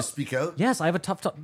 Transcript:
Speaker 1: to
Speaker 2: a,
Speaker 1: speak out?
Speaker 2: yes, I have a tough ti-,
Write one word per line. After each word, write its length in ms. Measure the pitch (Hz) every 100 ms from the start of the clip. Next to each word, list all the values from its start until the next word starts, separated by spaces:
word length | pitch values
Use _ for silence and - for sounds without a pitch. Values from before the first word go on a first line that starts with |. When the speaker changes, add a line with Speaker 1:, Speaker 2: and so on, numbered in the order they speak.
Speaker 1:
to 40 | -
Speaker 2:
a, 40 |
Speaker 1:
speak 200 | - 131
out? 220 | 131 160 135
Speaker 2:
yes, 240 | 226 262
I 60 | 165
have 100 | 175
a 20 |
tough 200 | - 185
ti-, 80 | 180 147